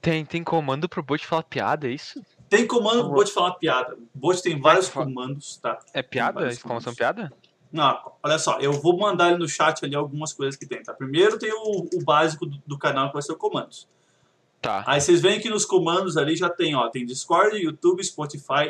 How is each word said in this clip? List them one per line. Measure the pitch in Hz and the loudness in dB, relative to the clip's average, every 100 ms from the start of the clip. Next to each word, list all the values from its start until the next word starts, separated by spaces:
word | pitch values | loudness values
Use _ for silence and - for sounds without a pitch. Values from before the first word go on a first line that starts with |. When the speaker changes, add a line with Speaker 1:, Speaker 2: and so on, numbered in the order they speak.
Speaker 1:
tem, | 170 160 | 0 0
tem | 151 170 | -2 -6
comando | 165 165 143 135 175 | -2 -2 0 -4 -4
pro | - | -6
bot | 139 151 | -4 -4
falar | - 165 | -2 -4
piada, | - 135 104 156 139 | -2 -4 -2 -2 -4
é | |
isso? | - - 285 - _ - | -8 -12 -18 -20 _ 2
Speaker 2:
Tem | 214 240 | 2 4
comando | 240 214 233 | 2 2 2
pro | |
Speaker 1:
Como | - | 2
Speaker 2:
bot | 139 135 | 4 4
falar | - 180 | 2 0
piada. | 180 151 127 127 | 0 0 0 -2
O | - - | -10 -18
bot | 135 139 180 | -4 0 0
tem | 185 | 0
Speaker 1:
Como | 151 143 | 2 6
é | |
Speaker 2:
vários | 175 185 | 6 4
Speaker 1:
que | |
fa-, | 139 | -4
Speaker 2:
comandos, | 135 127 127 139 - - | -4 -4 -6 -8 -12 -8
tá? | 123 110 _ | -6 -6 _
Speaker 1:
é | 143 | -8
Speaker 2:
Tem | 123 | -6
Speaker 1:
piada? | 127 123 - | -2 -2 -2
Speaker 2:
vários | 135 | -4
Speaker 1:
Exclamação | 123 - 117 117 | -4 -6 -6 -6
Speaker 2:
comandos. | 117 | -2
Speaker 1:
piada? | 120 190 180 - _ _ _ | -2 -2 -8 -12 _ _ _
Speaker 2:
Não, | 156 139 120 - - | 0 2 2 -4 -8
olha | 147 156 | -2 0
só, | 156 135 | 0 0
eu | 139 | 0
vou | 143 160 175 | 2 4 4
mandar | 208 180 175 | 2 4 4
ali | 175 | 4
no | 160 | 0
chat | - 156 156 | 2 2 2
ali | 147 | -4
algumas | 143 147 147 151 | -4 -4 -6 -10
coisas | - 139 135 | -4 -6 -6
que | 143 | -10
tem, | 131 | -12
tá? | - | -10
Primeiro | - 135 147 208 233 | -10 -4 4 4 4
tem | 220 | -4
o, | 220 214 196 - | -4 -4 -4 -4
o | 180 | -4
básico | 151 147 160 156 | 2 4 4 -2
do, | 156 139 - | -10 -12 -12
do | 143 | -4
canal, | 151 135 143 | -2 0 -2
que | |
vai | 147 | -4
ser | 143 | -8
o | 160 | -4
comandos. | 214 131 - - - _ _ _ _ _ _ _ | -4 -4 -8 -16 -20 _ _ _ _ _ _ _
Speaker 1:
Tá. | - 98 | -4 -2
Speaker 2:
Aí | 120 143 | 2 0
vocês | 147 170 | 6 6
veem | 175 214 | 6 2
que | 214 | -2
nos | 214 | -4
comandos | - 185 165 175 190 156 | 2 2 4 0 0 0
ali | 143 | 0
já | 160 175 | 0 -2
tem, | 175 160 | -2 -2
ó, | 139 113 | 0 -2
tem | 127 120 | -4 -8
Discord, | 127 - 170 208 214 | -10 0 2 2 0
YouTube, | 165 147 175 185 | -4 2 2 2
Spotify | 196 - 147 147 - 139 151 | -4 -6 -8 -10 -2 0 2